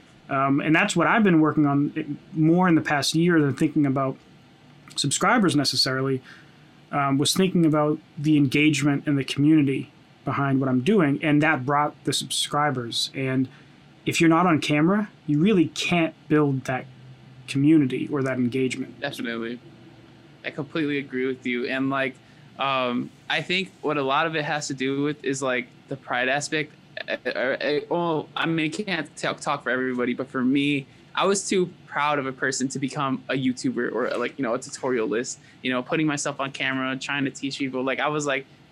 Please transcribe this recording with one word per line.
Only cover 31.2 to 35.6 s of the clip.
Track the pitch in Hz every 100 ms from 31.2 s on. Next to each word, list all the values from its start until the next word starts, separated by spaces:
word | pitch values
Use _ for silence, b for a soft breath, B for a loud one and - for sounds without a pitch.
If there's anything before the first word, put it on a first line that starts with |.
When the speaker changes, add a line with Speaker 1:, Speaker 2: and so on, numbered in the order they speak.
| 180
Speaker 2:
was | 196 -
too | 196 180 - -
proud | 147 147 147
of | 131
a |
person | 127 135 131 127
to | 135
become | 131 151 135 131 -
a |
YouTuber | 135 131 123 135 117 120
or, | 110 120 104
like, | 120 -
you |
know, | 120
a | 120
tutorialist, | - - 131 123 110 110 123 - B B